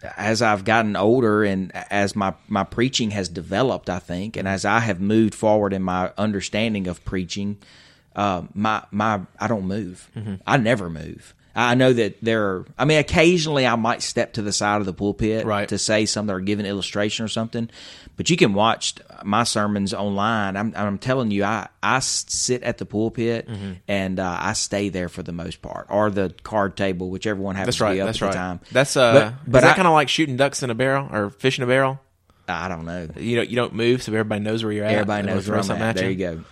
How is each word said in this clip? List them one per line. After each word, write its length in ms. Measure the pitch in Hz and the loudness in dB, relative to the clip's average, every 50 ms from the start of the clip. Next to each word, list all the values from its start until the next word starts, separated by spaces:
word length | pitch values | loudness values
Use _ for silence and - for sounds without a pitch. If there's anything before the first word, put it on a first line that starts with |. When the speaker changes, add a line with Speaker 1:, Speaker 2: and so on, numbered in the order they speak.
| - - - | -16 -14 -10
Speaker 1:
as 280 | - 101 107 113 110 120 | -4 -2 0 0 2 2
I've 200 | 110 107 95 95 | 2 2 2 2
gotten 320 | 110 110 117 113 107 101 | 2 2 2 2 2 0
older 480 | 92 98 107 120 131 120 110 104 104 107 | 2 4 4 4 4 4 4 4 4 4
and 280 | 101 95 95 95 87 - 92 - - | 2 2 0 -2 -4 -8 -12 -8 -4
as 260 | 101 101 101 98 - | 0 0 0 0 0
my, 200 | 107 98 95 90 - _ - | -2 -2 -2 -4 -6 _ -4
my 160 | 107 101 95 | -2 -2 -2
preaching 460 | - - 120 120 131 135 - 117 107 | -2 0 0 0 0 0 -2 -2 -2
has 180 | 104 104 92 85 | -2 -4 -4 -4
developed, 600 | 85 95 82 87 92 101 131 127 98 85 - - | -6 -10 -8 -4 0 0 2 0 0 -2 -4 -6
I 80 | 92 90 | -6 -6
think, 400 | - - 87 90 98 113 110 - | -6 -8 -8 -6 -6 -8 -8 -6
and 100 | 95 95 | -4 -2
as 160 | 98 92 101 | -2 0 0
I 160 | 101 104 117 | 2 2 2
have 220 | 117 113 95 85 | 2 0 -2 -2
moved 320 | 98 101 110 110 113 104 - | 0 2 4 4 4 4 2
forward 400 | - - 107 107 107 104 98 98 | 0 2 4 4 4 2 2 0
in 80 | 95 | -2
my 300 | 92 92 90 92 92 90 - - | -2 -2 -2 -2 -2 -2 -2 -2
understanding 680 | 101 107 104 98 90 - - 104 113 117 107 101 92 | -2 -2 -2 -2 -4 -4 -2 -2 -2 0 -2 -2 -4
of 180 | 90 85 - _ | -4 -6 -8 _
preaching, 540 | - 98 92 90 82 - 101 101 101 101 101 - - - - - - _ _ _ _ _ | -6 -4 -4 -4 -4 -6 -6 -4 -6 -6 -8 -12 -20 -20 -20 -20 -20 _ _ _ _ _
uh, 280 | 95 104 101 92 87 80 71 - | -2 -2 0 0 -2 -6 -8 -6
my, 300 | 95 104 110 107 92 - - | -2 -2 0 0 -2 -4 -6
my, 300 | - 104 107 113 107 101 90 - _ - | -4 -2 0 0 0 -2 -4 -8 _ -6
I 80 | 101 107 | -2 -2
don't 180 | 117 104 95 | -2 -2 -2
move. 420 | 92 98 110 104 90 90 - - - _ | -4 -4 -4 -6 -8 -10 -14 -20 -16 _
Speaker 2:
Mm-hmm. 200 | 120 107 107 95 92 - | -12 -8 -8 -10 -8 -2
Speaker 1:
I 120 | 98 113 127 | 0 0 2
never 300 | 110 110 131 107 92 85 | 2 2 0 0 -2 -6
move. 440 | 82 76 78 80 80 - - - - _ _ _ _ | -8 -10 -10 -12 -14 -16 -18 -20 -20 _ _ _ _
I 180 | 113 120 123 123 | 0 0 2 4
know 180 | 127 131 131 | 4 6 6
that 260 | 127 117 110 101 - - | 6 4 2 0 -2 -4
there 220 | 110 113 113 113 104 98 | -2 0 0 2 2 0
are, 160 | 95 90 - - - - | -2 -4 -6 -10 -6 -2
I 80 | 127 | 2
mean, 140 | 147 156 151 | 4 4 4
occasionally 680 | 143 - - 180 165 170 180 175 151 156 147 139 127 | 2 2 4 6 6 6 6 4 2 0 0 2 2
I 100 | 120 117 117 | 2 2 2
might 260 | 110 113 120 - - | 0 0 0 -2 -4
step 300 | - - 120 117 - - | -4 -2 -2 -2 -2 -2
to 100 | 113 104 | -6 -4
the 100 | 104 95 | -2 -2
side 260 | - 104 104 104 104 | 0 0 2 2 0
of 60 | 101 | 0
the 80 | 95 85 | -2 -4
pulpit 500 | 82 101 101 101 - 117 107 110 110 - | -2 -2 -2 -2 0 0 0 0 0 0
Speaker 2:
Right. 240 | 110 104 101 104 - | 0 -2 -2 -2 -2
Speaker 1:
to 100 | 104 98 | -2 -2
say 260 | - - 107 110 110 | 0 2 2 2 2
something 280 | 101 - 107 104 107 95 | 2 0 -2 -2 -2 -2
or 40 | 92 | -2
give 200 | 95 98 104 104 | 0 -2 -2 -2
an 80 | 104 98 | -2 -4
illustration 580 | 101 98 87 - - 101 104 107 - - 113 | -4 -4 -6 -4 -2 -2 -2 -2 -2 -4 -4
or 20 | 104 | -4
something, 420 | - 117 113 113 - 117 117 113 - - - - - - - - - | -4 -4 -4 -4 -4 -6 -6 -6 -8 -16 -20 -20 -20 -20 -20 -20 -10
but 140 | - - - | -4 0 2
you 80 | 180 175 | 4 4
can 160 | 175 117 98 | 4 4 4
watch 400 | 98 107 113 117 - - - - - - - - - - | 4 4 2 2 0 -2 -6 -6 -8 -16 -20 -20 -12 -4
my 180 | 101 104 110 117 | 0 0 0 0
sermons 480 | - - 110 104 104 104 101 98 95 | 0 0 0 0 0 0 0 -2 -2
online. 640 | 101 95 101 104 98 98 101 110 117 110 101 98 92 | -4 -4 -4 -2 -2 0 0 0 0 0 -2 -2 -4
I'm, 160 | 98 107 113 - | -4 -4 -4 -4
I'm 240 | - 104 104 98 92 | -4 -4 -4 -4 -4
telling 320 | - 131 131 135 123 110 | -2 0 0 0 2 0
you, 120 | 101 101 98 | 2 2 2
I, 220 | 101 113 110 - - - _ | 0 0 -2 -4 -8 -10 _
I 160 | - 101 120 135 | 0 0 2 2
s-, 280 | 135 - - - - - | 0 -2 -4 -4 -6 -6
sit 340 | - - - - 123 123 | -6 -4 -2 -2 -2 -2
at 160 | - 120 120 - | -2 -4 -6 -6
the 80 | 98 | -8
pulpit 640 | - - 104 110 113 - - 113 117 117 113 - - | -4 -2 -2 -2 0 -2 -2 -2 -2 -2 -2 -4 -8
Speaker 2:
Mm-hmm. 240 | 95 95 98 98 90 87 - - | -10 -10 -8 -10 -10 -10 -6 -4
Speaker 1:
and, 320 | 101 98 95 95 92 92 | -2 -2 0 -2 -2 -2
uh, 180 | 95 90 87 85 | -2 -2 -2 -2
I 140 | - 95 107 | -2 -2 -2
stay 360 | - - - - 101 101 101 | -2 -4 -2 -2 -2 -2 -2
there 200 | 85 92 90 85 | -2 -4 -4 -6
for 140 | - 92 85 | -6 -10 -10
the 80 | - | -10
most 320 | 85 85 85 87 82 - - | -10 -8 -8 -10 -12 -12 -14
part, 240 | - - - - - | -12 -12 -12 -8 -2
or 220 | - 104 107 107 | 0 2 2 2
the 200 | 98 101 95 90 - - - | 2 0 -2 -2 -4 -8 -12
card 340 | - 110 107 98 98 - - | -4 0 0 0 0 0 -2
table, 320 | 98 98 92 87 92 92 | -2 -2 -2 -2 -4 -6
whichever 320 | 95 92 - 110 104 95 | -6 -4 -4 -4 -2 -2
one 140 | 98 98 95 | -4 -4 -4
happens 220 | 98 95 117 120 - | -2 -2 -2 0 0
Speaker 2:
That's 40 | |
right. 80 | 117 104 | 2 2
Speaker 1:
to 60 | 95 | 2
be 60 | 95 | 0
up 40 | 98 92 | 0 -2
Speaker 2:
That's 80 | 95 - | -2 -2
Speaker 1:
at 20 | |
the 60 | 107 98 | -2 -2
Speaker 2:
right. 60 | 95 | -2
Speaker 1:
time. 240 | 90 90 92 90 85 - - | -2 -4 -6 -8 -10 -12 -2
Speaker 2:
That's, 240 | 107 123 139 135 - | 0 0 2 2 4
uh, 180 | 143 127 117 113 | 4 4 8 8
Speaker 1:
But, 380 | 139 107 107 123 135 - 127 | 6 6 4 -2 -10 -6 4
but 60 | 120 139 | 6 8
Speaker 2:
is 60 | - | 8
that 80 | - | 8
Speaker 1:
I 40 | 156 190 | 8 8
Speaker 2:
kinda 140 | 185 175 | 6 6
like 180 | 160 151 147 - | 6 6 4 4
shooting 280 | - - 160 143 127 123 | 2 0 0 0 2 0
ducks 240 | 139 143 - - | 0 0 0 -2
in 80 | 139 123 | -4 -4
a 60 | 117 | -2
barrel 340 | 113 131 135 135 139 139 - | 0 0 0 0 0 -2 -2
or 200 | - 104 101 104 | -2 -2 -2 -2
fish 260 | - - - 131 131 - | -4 0 0 0 0 0
in 60 | 127 | 0
a 40 | 120 | 2
barrel? 320 | 127 135 135 131 135 139 - _ _ _ _ _ _ _ _ - | 4 4 4 2 0 -4 -10 _ _ _ _ _ _ _ _ -6
Speaker 1:
I 200 | 87 82 85 92 | -6 -4 -4 -4
don't 180 | 90 82 82 | -6 -6 -6
know. 220 | 82 85 90 85 76 78 - | -8 -8 -8 -8 -10 -10 -6
Speaker 2:
You 180 | 85 113 120 113 | -4 0 0 0
don't, 120 | 110 - | 0 0
you 60 | 110 | 0
don't 180 | 120 120 - - | -2 -2 -2 -2
move, 300 | 107 117 120 127 127 - | 0 2 2 2 2 0
so 80 | - | -2
everybody 300 | 107 110 110 107 107 104 | -2 0 0 0 -2 -2
knows 220 | 104 107 110 113 110 | -2 -2 -2 -2 -2
where 80 | 107 107 | -2 -2
you're 120 | 104 104 | -2 0
at. 60 | 107 | 0
Speaker 1:
Everybody 340 | 107 104 104 101 104 104 101 | 2 2 2 0 0 -2 0
Speaker 2:
They 80 | 101 95 | 0 -2
Speaker 1:
knows 120 | 95 95 104 | -2 -2 0
Speaker 2:
throw 60 | 104 | 0
Speaker 1:
where 60 | 104 | 0
I'm 40 | 98 | 0
Speaker 2:
something 180 | 95 107 85 110 | 0 -2 -2 0
Speaker 1:
at. 60 | 113 | 0
Speaker 2:
at 60 | 113 | 0
Speaker 1:
There 160 | - 95 95 | 0 0 0
Speaker 2:
you. 60 | 95 92 | 0 -2
Speaker 1:
you 180 | 95 87 82 | -2 -4 -4
go. 80 | 80 87 - | -8 -8 -2